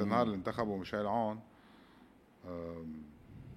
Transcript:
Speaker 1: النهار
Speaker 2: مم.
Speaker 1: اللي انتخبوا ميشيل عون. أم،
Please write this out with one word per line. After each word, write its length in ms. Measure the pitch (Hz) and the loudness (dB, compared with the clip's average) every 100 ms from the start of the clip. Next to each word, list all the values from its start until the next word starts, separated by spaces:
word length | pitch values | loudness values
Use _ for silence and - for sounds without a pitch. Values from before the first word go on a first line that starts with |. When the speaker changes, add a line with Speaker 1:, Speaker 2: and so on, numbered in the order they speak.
Speaker 1:
النهار 220 | 104 117 | 4 6
Speaker 2:
مم. 60 | 117 | 6
Speaker 1:
اللي 40 | 98 | 2
انتخبوا 380 | 101 113 110 98 | 0 0 0 0
ميشيل 300 | 90 104 104 | 0 0 2
عون. 320 | 117 107 110 113 - - - - - - - - - 92 | 2 0 -2 -10 -20 -20 -20 -20 -20 -20 -20 -20 -14 -8
أم، 540 | 85 85 85 82 78 76 73 - - - | -6 -6 -6 -8 -10 -12 -18 -16 -14 -12